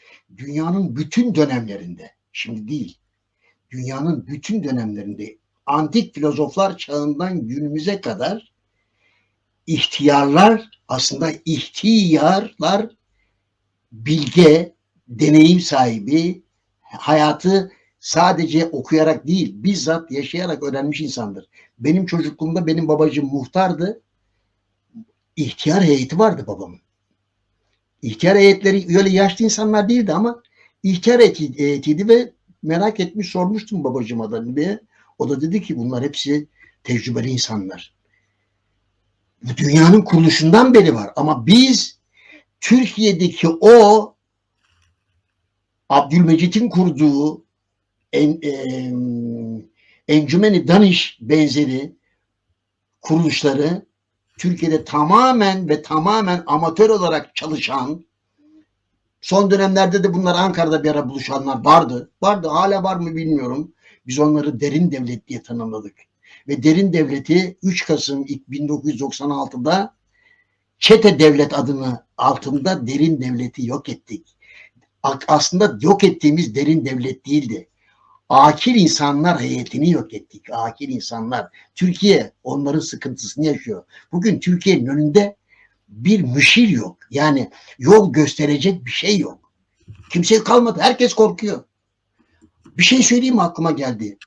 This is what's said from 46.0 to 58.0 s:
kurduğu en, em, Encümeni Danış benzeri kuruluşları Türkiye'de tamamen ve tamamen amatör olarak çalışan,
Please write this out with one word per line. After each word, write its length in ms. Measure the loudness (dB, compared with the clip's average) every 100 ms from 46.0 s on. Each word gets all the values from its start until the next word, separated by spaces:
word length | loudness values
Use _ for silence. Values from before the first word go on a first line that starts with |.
| 4 4 4 4 2 0 0
kurduğu 760 | 0 0 2 2 2 -2 -6 _ _ _ _ _ _ _
en, 260 | 0 0 0
em, 1200 | -6 -8 -8 -8 -8 -6 -6 -6 -8 -10 -10 -12 -16 _ _ _ 0
Encümeni 600 | 0 2 2 2 2 4
Danış 500 | 6 6 4 -2 -8
benzeri 760 | 0 2 2 0 -2 -4 -8 -16 _ _ _ _ _ _ _ _ _ _
kuruluşları 840 | -4 0 0 0 -2 0 -2 -4 -10 _ _ _ _ -8
Türkiye'de 460 | -6 -4 -2 -2
tamamen 880 | -2 -2 2 4 4 2 0 0 -2
ve 120 | -4
tamamen 640 | -2 -4 -2 -2 -2 -4 -2
amatör 440 | -2 -2 2 2
olarak 460 | 2 0 -4 -6 -12
çalışan, 680 | -8 -8 -6 -6 -6 -10